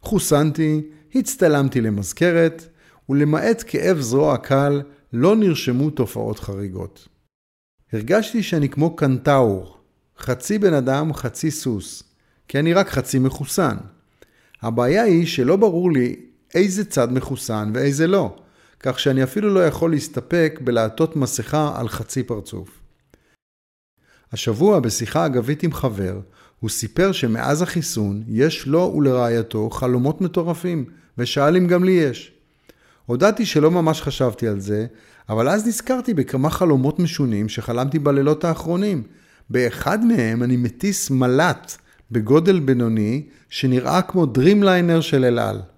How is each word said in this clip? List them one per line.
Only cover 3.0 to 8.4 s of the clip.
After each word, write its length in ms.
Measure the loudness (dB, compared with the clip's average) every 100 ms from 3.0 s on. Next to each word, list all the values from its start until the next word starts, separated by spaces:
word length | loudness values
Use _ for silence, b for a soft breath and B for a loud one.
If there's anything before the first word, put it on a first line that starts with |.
| b
ולמעט 540 | 0 2 2 2 0 -2
כאב 320 | -2 0 0
זרוע 380 | 0 2 2 0
קל, 440 | 0 0 2 0 -4 B B
לא 220 | 0 2 4
נרשמו 540 | 2 0 0 0 0
תופעות 500 | -2 -4 -2 -6 -6
חריגות. 680 | -8 -8 -8 -10 -12 -16 _ _ _ _ _ _ _ _ _
הרגשתי 500 | -8 0 0 0 -4